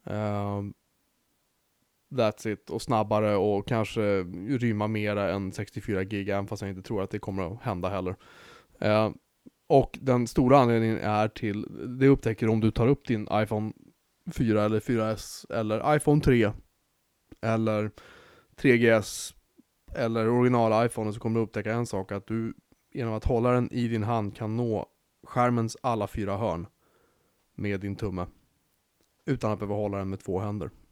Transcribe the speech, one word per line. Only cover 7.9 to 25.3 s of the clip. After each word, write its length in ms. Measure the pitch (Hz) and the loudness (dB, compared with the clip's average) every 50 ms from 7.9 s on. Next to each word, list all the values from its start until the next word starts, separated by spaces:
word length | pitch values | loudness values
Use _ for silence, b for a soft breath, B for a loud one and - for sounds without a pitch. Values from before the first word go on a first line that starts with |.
| 101 95 92 90 95 B B B B B B B B B B B _ _ | -4 -2 -4 -4 -6 B B B B B B B B B B B _ _
Ehm, 340 | - 104 107 107 110 104 - - _ _ _ _ _ - _ _ _ | 0 2 2 4 2 0 -4 -8 _ _ _ _ _ -20 _ _ _
och 320 | _ 156 135 123 - - - | _ 4 4 4 2 -6 -6
den 260 | - 135 123 123 120 | 0 0 2 2 0
stora 320 | 113 - - 135 123 135 143 | 0 2 2 4 6 6 6
anledningen 380 | 127 117 117 113 113 113 113 | 6 6 4 2 2 0 0
är 300 | - - 104 107 107 107 | -2 -2 0 2 2 0
till, 400 | 110 _ - - 107 101 107 - - - - 71 123 123 131 | 0 _ -4 -6 -4 -4 -4 -8 -10 -10 -10 -10 -10 0 4
det 80 | 135 | 6
upptäcker 420 | 139 139 135 - 117 110 - 120 110 | 6 6 6 4 -4 -2 0 2 2
om 100 | 113 110 | 4 4
du 120 | 107 110 | 4 2
tar 160 | - - 117 | 4 4 4
upp 200 | 120 143 - _ | 2 2 0 _
din 200 | - 120 104 107 - | -2 -2 -2 0 0
iPhone 420 | - 107 - 104 113 107 107 107 - - - - _ _ _ _ _ _ _ - | 0 0 0 0 -2 -4 -4 -4 -8 -12 -20 -20 _ _ _ _ _ _ _ -12
fyra 320 | - - 135 113 107 107 104 | -2 0 2 4 4 4 4
eller 160 | 107 110 107 | 2 2 0
fyra 320 | - - 123 113 110 110 | 0 0 0 0 0 0
S 340 | 107 98 - - - - - _ | -2 -4 -8 -14 -16 -18 -12 _
eller 460 | - 113 110 107 110 110 - 147 151 | -4 -4 -2 -2 -2 0 2 2 2
iPhone 260 | 151 - 151 147 156 | 2 4 4 4 4
tre 300 | 151 156 127 120 107 101 - - - _ _ _ _ _ _ _ _ _ _ _ _ _ - _ | 6 4 4 6 4 2 0 -6 -18 _ _ _ _ _ _ _ _ _ _ _ _ _ -16 _
eller 500 | - 113 113 110 110 110 107 104 107 104 _ B B B B B B B B B B B B | -2 -2 0 0 0 0 0 -2 -2 -4 _ B B B B B B B B B B B B
tre 220 | - - 139 123 | 2 4 4 6
G 120 | 117 120 117 | 6 6 6
S 440 | 113 110 101 - - - - - - _ _ _ _ - _ _ _ _ _ - - | 6 4 2 -2 -10 -12 -12 -12 -16 _ _ _ _ -20 _ _ _ _ _ -10 -6
eller 340 | - 123 113 113 113 110 113 | -4 -2 -2 0 0 2 2
original 560 | 120 123 123 123 123 120 113 113 107 110 120 | 4 4 4 4 4 4 4 4 4 2 2
iPhone, 280 | 120 - 113 107 107 104 | 0 0 -4 -6 -4 -6
så 60 | 113 | -4
kommer 200 | - 117 113 117 | -4 0 0 0
du 40 | 113 | 0
upptäcka 300 | 101 - 110 98 107 113 | -2 -4 -6 -4 -2 -2
en 120 | 117 120 | -2 -2
sak, 260 | - - 95 95 - | -2 -4 -6 -6 -4
att 160 | 101 101 - | -8 -8 -6
du 260 | - 110 113 113 113 - - _ _ _ _ _ _ - | -6 -4 -4 -4 -6 -8 -12 _ _ _ _ _ _ -8
genom 200 | - 120 113 110 | -6 -4 -4 -4
att 120 | 107 - | -2 0
hålla 260 | - 131 113 117 123 | 2 2 2 4 4
den 200 | 123 123 120 - | 4 2 2 0
i 160 | - - 120 | -2 -2 -2
din 160 | 113 117 110 104 | 0 0 -2 0
hand 320 | 110 117 113 107 101 - | 0 0 -2 -2 -4 -6
kan 220 | - 113 107 110 | -6 -6 -4 -2
nå 280 | 117 123 117 110 95 - _ _ _ _ _ _ _ - | -2 -2 0 -2 -2 -4 _ _ _ _ _ _ _ -20
skärmens 540 | - | -4